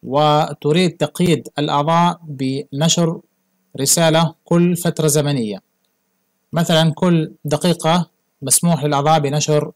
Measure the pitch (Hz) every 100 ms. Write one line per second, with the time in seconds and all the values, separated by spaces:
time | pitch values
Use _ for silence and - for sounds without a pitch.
0 | - 135 151 151 160 147 147 160 185 -
1 | 147 - 180 151 - - 147 147 147 165
2 | 175 170 160 139 135 135 - 139 160 165
3 | 170 165 - _ _ _ _ - 135 -
4 | 165 156 160 - _ 170 175 170 175 156
5 | 156 143 143 139 110 98 _ _ _ _
6 | _ _ _ _ _ 156 170 165 160 151
7 | 185 170 156 - 151 147 180 165 160 175
8 | 165 _ _ _ 135 - 170 160 147 143
9 | 143 160 143 147 147 151 151